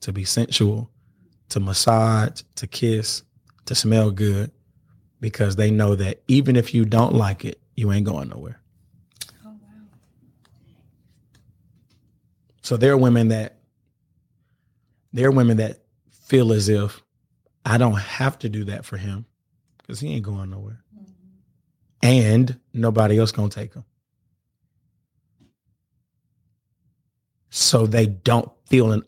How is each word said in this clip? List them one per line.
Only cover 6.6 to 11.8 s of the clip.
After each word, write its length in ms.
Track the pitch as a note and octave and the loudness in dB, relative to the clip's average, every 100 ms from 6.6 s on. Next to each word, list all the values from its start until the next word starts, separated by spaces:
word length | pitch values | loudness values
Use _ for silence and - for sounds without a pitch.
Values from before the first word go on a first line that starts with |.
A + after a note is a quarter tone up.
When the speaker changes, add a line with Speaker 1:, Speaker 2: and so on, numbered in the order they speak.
| A2+ | 2
Speaker 1:
you 120 | A#2 | 0
don't 280 | G#2+ A2+ A#2+ | 2 2 2
like 320 | A#2 G2+ F#2+ | 2 0 -4
it, 160 | - - _ - | -10 -14 _ -4
you 160 | G#2 | -2
ain't 140 | G2+ G2+ | 0 -2
going 220 | D2+ C2 | -4 -8
nowhere. 320 | - B1+ - _ _ _ _ _ - - _ | -12 -16 -18 _ _ _ _ _ -20 -20 _
Speaker 2:
Oh, 40 | G#3+ | -20
wow. 80 | G#3+ G#3 G#3+ G#3 _ _ _ _ _ _ _ _ _ _ _ _ _ _ _ _ _ _ _ | -20 _ -20 -20 _ _ _ _ _ _ _ _ _ _ _ _ _ _ _ _ _ _ _